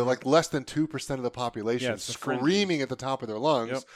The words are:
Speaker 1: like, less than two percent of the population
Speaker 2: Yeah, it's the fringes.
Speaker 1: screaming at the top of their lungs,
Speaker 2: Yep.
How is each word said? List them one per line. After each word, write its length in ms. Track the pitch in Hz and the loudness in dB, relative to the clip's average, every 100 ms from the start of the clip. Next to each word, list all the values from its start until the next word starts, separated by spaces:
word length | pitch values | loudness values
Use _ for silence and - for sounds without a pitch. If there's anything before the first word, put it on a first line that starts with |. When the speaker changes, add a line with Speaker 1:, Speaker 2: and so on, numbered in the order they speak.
| 120 | 2
Speaker 1:
like, 180 | 127 131 | 0 4
less 220 | 156 156 | 4 4
than 160 | 151 127 | -2 -4
two 220 | 151 156 | -2 -2
percent 320 | 139 - 135 | -4 -6 -4
of 40 | |
the 80 | 123 | -4
population 560 | 127 120 117 107 123 127 | -4 -4 -2 -2 0 0
Speaker 2:
Yeah, 60 | 104 | -2
it's 120 | - | -6
the 60 | |
fringes. 280 | 120 143 139 139 | -6 -4 0 4
Speaker 1:
screaming 360 | 196 196 160 | 4 4 0
at 60 | 135 | -2
the 60 | 127 | -4
top 240 | 131 135 | -4 -4
of 60 | 117 | -4
their 80 | 107 | -2
lungs, 320 | 143 143 113 | 2 2 0
Speaker 2:
Yep. 120 | 131 - | -4 -8